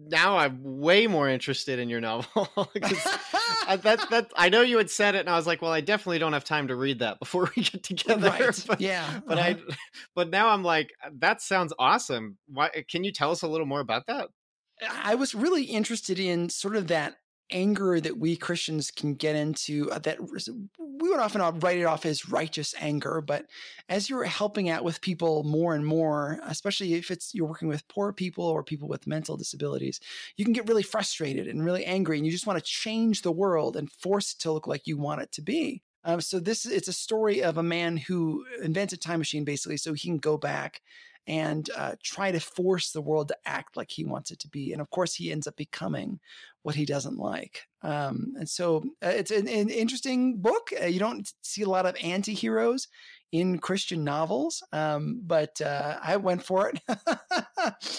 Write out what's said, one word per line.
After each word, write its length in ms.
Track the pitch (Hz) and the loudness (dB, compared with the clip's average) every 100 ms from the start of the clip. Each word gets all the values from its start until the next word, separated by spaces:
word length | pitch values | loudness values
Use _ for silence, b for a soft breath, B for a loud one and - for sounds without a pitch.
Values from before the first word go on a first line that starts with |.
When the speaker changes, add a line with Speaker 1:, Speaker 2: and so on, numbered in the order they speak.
Speaker 1:
Now 360 | 151 160 185 190 | 0 4 6 6
I'm 400 | 143 131 139 135 | 4 2 -8 0
way 280 | 151 196 226 | 6 8 8
more 200 | 170 139 | 6 4
interested 500 | 127 - 131 - 127 | 4 0 -2 -2 -2
in 80 | 120 | -2
your 120 | 117 | -2
novel 280 | 113 117 131 | 0 -2 0
<laughs> 220 | 220 190 | 0 0
'cause 140 | - - | 0 -2
Speaker 2:
<laughs> 920 | 208 262 190 370 392 - 381 466 453 427 | 0 0 0 0 -2 0 0 2 0 2
Speaker 1:
I, 100 | 190 | 4
that, 260 | 214 233 392 | 4 4 4
that, 200 | 226 214 - | 2 2 4
I 120 | 175 | 6
know 120 | 214 | 8
you 180 | 247 233 | 8 6
had 120 | 196 | 4
said 260 | - 208 196 | 4 4 4
it, 40 | |
and 80 | 170 | 2
I 40 | |
was 120 | 170 165 | 2 2
like, 140 | 165 | 0
"Well, 120 | 165 | 2
I 80 | 160 | 0
definitely 400 | 151 208 190 165 | 2 0 0 0
don't 140 | 160 | 2
have 100 | 147 | 0
time 240 | - 151 135 | 0 0 0
to 80 | 127 | 0
read 240 | 139 120 | 0 0
that 180 | 117 98 | -2 -2
before 320 | - 180 175 | -2 0 0
<laughs> 40 | - | 0
we 60 | |
get 180 | - 190 | -2 -4
together." 460 | - 180 - 214 202 | -6 -2 2 4 4
Speaker 2:
Right. 360 | 185 247 - - | 4 2 2 -2
Speaker 1:
But, 140 | 202 | 0
Speaker 2:
Yeah. 400 | 190 180 151 151 160 | 0 0 -2 -6 -2
Speaker 1:
but 120 | 165 | 2
I, 140 | 175 | 2
Speaker 2:
Uh-huh. 220 | 180 - 143 B B B | 0 -6 -10 B B B
Speaker 1:
but 140 | - 170 | -2 0
now 200 | 190 226 | 4 4
I'm 120 | 208 | 4
like, 280 | 175 160 143 - 135 | 4 2 0 -8 -16
"That 280 | 139 170 214 | 0 2 2
sounds 300 | - 190 165 156 | 2 2 2 4
awesome." 580 | 127 226 - 123 110 98 - | 6 6 2 -4 -4 -12 -10
Why, 240 | 135 156 160 - | 0 0 0 -4
can 140 | 170 | -2
you 80 | 190 | -2
tell 200 | - 143 | 0 0
us 100 | 170 | 0
a 60 | 165 | 0
little 180 | 156 147 | -2 0
more 140 | 143 | -2
about 260 | 117 117 175 | 0 -2 -2
that? 220 | 269 - _ _ _ _ _ 226 - | -4 -6 _ _ _ _ _ -8 -4
Speaker 2:
I 140 | 202 247 | 0 2
was 180 | 269 | 0
really 300 | 214 311 349 | 0 2 2
interested 560 | 262 220 220 226 - 185 | 2 0 0 -2 -2 0
in 280 | 185 175 170 | 2 2 0
sort 260 | - 196 214 | -2 -2 -2
of 100 | 165 | 0
that 280 | 165 147 - _ _ - | 0 0 -6 _ _ -8
anger 480 | 185 196 202 196 170 | 0 2 4 4 2
that 200 | 156 - | 2 0
we 180 | 160 165 | 0 0
Christians 540 | - 170 - 156 - | -2 -4 -2 -4 -4
can 240 | - 151 | -4 -2
get 200 | 139 151 | 0 0
into, 560 | 151 151 147 - 147 147 | 2 0 -2 -2 -2 -2
uh, 80 | 131 | -2
that 180 | 156 - | -4 -4
res-, 300 | - - - 240 202 - | -8 -8 -10 -10 -12 -14
we 300 | 311 277 339 | -14 -2 2
would 100 | 330 | 2
often 220 | 214 208 170 165 | 2 2 2 2
write 180 | 180 175 | 2 4
it 60 | |
off 200 | 170 156 | 2 2
as 240 | 165 147 180 | 0 -2 -2
righteous 460 | - 165 - 147 - | -2 -2 -4 -6 -4
anger, 440 | 151 147 139 160 | -2 -2 0 -2
but 240 | 147 147 311 B B B - | -2 -4 -4 B B B -4
as 220 | 190 202 | -2 -2
you're 140 | 254 | -2
helping 440 | 226 - 208 208 180 | -2 0 -2 0 0
out 160 | 160 | 0
with 160 | 175 165 | -2 -2
people 420 | 190 165 170 156 | -4 0 2 2
more 300 | 147 151 170 | 2 2 2
and 120 | 151 151 | 2 2
more, 540 | 160 160 147 143 160 | 4 4 2 -2 -4
especially 480 | - 160 202 - 190 | -8 -6 -4 -2 0
if 180 | 165 170 | 0 -2
it's, 240 | 180 - | -6 -6
you're 120 | 208 156 | -4 -4
working 200 | 160 160 | -2 -4
with 200 | 147 - | -4 -4
poor 240 | - 202 | -4 -2
people 320 | 202 185 170 | -2 -4 -2
or 180 | 175 156 | 0 0
people 240 | - 151 147 | -2 -6 -6
with 200 | 135 - | -6 -4
mental 320 | 156 156 151 | -4 -4 -8
disabilities, 600 | - 143 143 135 135 - B B B - | -8 -6 -4 -2 -4 -6 B B B -2
you 80 | |
can 80 | 208 | 2
get 160 | 233 214 | 2 4
really 140 | 220 | 2
frustrated 640 | 190 220 196 - 147 139 - | 2 -2 -2 -2 -2 -2 -4
and 160 | 151 | -2
really 220 | 165 185 - | 0 0 0
angry, 320 | 190 170 151 | 0 2 2
and 80 | 156 | 0
you 60 | |
just 140 | 175 214 | -2 -2
wanna 140 | 180 | -2
change 600 | - - 220 226 226 202 | -2 -4 -2 2 2 2
the 100 | 180 | 0
world 460 | 165 196 165 - - | 2 2 2 2 -2
and 120 | 147 | -6
force 440 | - 180 202 - | -6 0 0 0
it 60 | - | -4
to 100 | 165 | -2
look 140 | 156 - | -2 -2
like 200 | 147 - | -4 -4
you 120 | 147 | -4
want 240 | 143 151 | -4 -4
it 100 | 139 | -8
to 80 | - | -8
be. 420 | 151 302 294 262 - _ | -4 -2 -2 -6 -14 _
Um, 160 | 170 170 | -2 -2
so 200 | - 190 | 0 -2
this, 260 | 170 226 233 | -2 -2 -2
it's 220 | 190 - | -2 -2
a 40 | |
story 500 | 180 - 220 214 202 | -6 -2 2 2 4
of 140 | 175 160 | 2 2
a 60 | |
man 340 | 170 170 170 165 | 0 0 0 -2
who 480 | - 180 160 156 - 233 | -2 0 0 -2 -6 -6
invents 300 | 165 165 202 | -2 0 -2
a 60 | 180 | -4
time 220 | 165 170 | -4 -2
machine, 240 | 151 151 | -2 -2
basically, 340 | 147 143 - 151 | -4 -4 -4 -6
so 160 | 165 | -4
he 120 | 147 175 | -4 -2
can 100 | 160 | 0
go 180 | 156 151 | 0 0
back 460 | 143 143 139 - B B B B - | 0 -4 -6 -12 B B B B -4
and, 420 | 156 156 156 151 - | -2 0 -2 -4 -6
uh, 180 | 139 - | -6 -8
try 280 | - - 196 | -10 -4 -2
to 80 | 170 | -2
force 500 | - - 180 180 - | -2 -2 2 2 -2
the 100 | 156 | -4
world 260 | 147 156 147 | 0 0 0
to 80 | - | -6
act 320 | - 147 - - | -6 -8 -8 -10
like 140 | - | -8
he 120 | - | -8
wants 280 | 139 131 - | -6 -6 -8
it 80 | 156 | -14
to 100 | 151 | -12
be. 240 | 147 139 | -8 -6
And 80 | 151 | -6
of 80 | 147 | -4
course, 260 | - 175 | -2 -2
he 160 | - 170 | -2 -6
ends 160 | 156 - | -4 -6
up 100 | - | -8
becoming 640 | 151 - 165 147 - 190 B B B B | -10 -8 -6 -4 -6 -8 B B B B
what 120 | 151 | -6
he 120 | 151 143 | -2 -2
doesn't 320 | 143 127 - | -2 -4 -6
like. 500 | - 90 - - - _ | -4 -6 -8 -14 -18 _
Um, 500 | 156 147 139 131 - 269 | -6 -4 -2 -4 -6 -8
and 100 | 156 | -8
so, 340 | - 175 160 269 - | -2 0 0 0 -4
uh, 40 | 175 | -2
it's 220 | 208 190 | 0 0
an, 160 | 214 226 | 0 0
an 220 | 220 208 | 0 2
interesting 720 | 233 226 262 269 254 254 226 | 2 0 -2 -2 2 2 2
book. 300 | 208 440 466 - | 2 2 0 -2
Uh, 60 | 175 | 0
you 120 | 180 | 2
don't 320 | 214 226 202 - | 0 -2 -10 -12
see 180 | - - | -10 -4
a 80 | 202 | 0
lot 160 | 185 | 2
of 120 | 185 185 | 2 0
anti-heroes 840 | 165 185 202 208 226 220 233 262 - B B B _ | -2 -2 -2 -2 0 2 2 2 -4 B B B _
in 280 | 165 185 175 | 0 2 0
Christian 460 | - 190 - 156 | -2 -2 -2 -2
novels, 580 | 147 143 160 226 320 - 370 | 0 0 0 0 0 -4 -6
um, 480 | 151 156 147 151 247 | -2 0 0 -2 -6
but, 380 | 175 165 151 - | 0 2 2 -2
uh, 380 | 147 143 147 151 | -2 -2 -4 -4
I 140 | 156 202 | -2 0
went 260 | 185 180 | 2 0
for 260 | - 185 - | 0 2 2
it. 100 | 175 - | -2 -4
<laughs> 880 | 220 - 294 - 359 - - 302 - B | -2 -2 -2 -2 -4 -2 -2 -2 -2 B